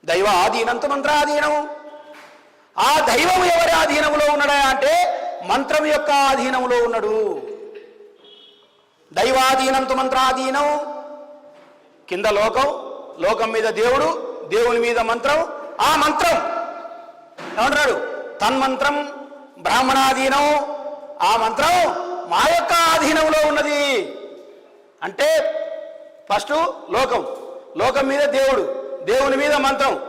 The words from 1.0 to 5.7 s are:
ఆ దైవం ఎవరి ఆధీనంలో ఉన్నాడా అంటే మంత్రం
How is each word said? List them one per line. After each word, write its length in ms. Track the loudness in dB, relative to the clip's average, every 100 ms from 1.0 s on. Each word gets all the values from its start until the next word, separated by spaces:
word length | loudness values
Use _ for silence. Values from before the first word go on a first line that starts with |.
| 2 2 2 0 0 0 -2 -10 -16 -20 -20 -20 -20 -20 _ _ _ 0
ఆ 220 | 2 4
దైవం 440 | 2 2 4 4
ఎవరి 260 | 4 4 4
ఆధీనంలో 640 | 2 2 2 2 2 2
ఉన్నాడా 360 | 2 2 4 2
అంటే 520 | 2 2 4 2 -2 -6 -10 -2
మంత్రం 400 | -2 0